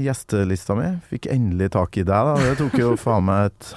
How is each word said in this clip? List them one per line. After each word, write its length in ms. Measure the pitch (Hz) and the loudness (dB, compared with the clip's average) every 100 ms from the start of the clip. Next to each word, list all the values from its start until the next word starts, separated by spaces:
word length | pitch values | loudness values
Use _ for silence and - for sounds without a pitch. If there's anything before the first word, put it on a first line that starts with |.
| 135 | -2
gjestelista 680 | 131 - 104 95 95 - 101 | -4 -2 0 0 -2 0 -2
mi. 160 | 180 180 - | 0 -4 -6
Fikk 180 | 120 - | -10 -2
endelig 420 | 131 110 87 95 | 0 0 0 0
tak 260 | 98 90 104 | 0 0 0
i 60 | |
deg, 260 | 92 101 135 | 0 2 2
da. 60 | 143 | 2
Det 200 | 127 135 | 0 0
tok 200 | 143 127 | 0 2
jo 140 | 120 113 | 2 0
faen 300 | - 107 95 | 0 2 2
meg 240 | 98 101 | 2 0
et 220 | - - | -2 -14